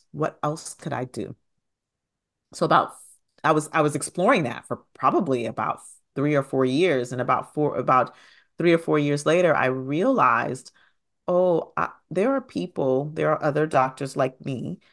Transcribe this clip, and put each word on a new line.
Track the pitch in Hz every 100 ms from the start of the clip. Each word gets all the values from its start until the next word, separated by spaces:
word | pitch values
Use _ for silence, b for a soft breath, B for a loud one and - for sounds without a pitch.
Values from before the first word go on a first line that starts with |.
| _
what | - 156 -
else | 147 160 -
could | - -
I | 123
do? | 127 - 101 - _ _ _ _ _ _ _ _ _ _ _
So | - 160
about, | 160 - - - - _ _
I | 147
was, | 156 151
I | 165
was | 151
exploring | 147 - - 190 277
that | 151 117 -
for | 120 _
probably | _ 131 - 175 127 113
about | 110 110 - - - _ -
three | 143
or | 147
four | 135 139 131
years. | 131 185 135 123
And | 123
about | 123 127 143
four, | - 147 -
about | 123 131 117 b b b b _
three | 170
or | 165
four | 165 151
years | 147 143
later, | 147 170 175 147
I | 131
realized, | 131 131 147 233 254 127 117 120 127 - b b b _ _ -
oh, | 180 185 165 - -
I, | - - _
there | 156 220
are | 269
people, | 262 147 180 - 135 131 151
there | 160 151
are | 156
other | 151 143 156
doctors | 139 131 - 135 -
like | 131 -
me, | - 127 - 175 _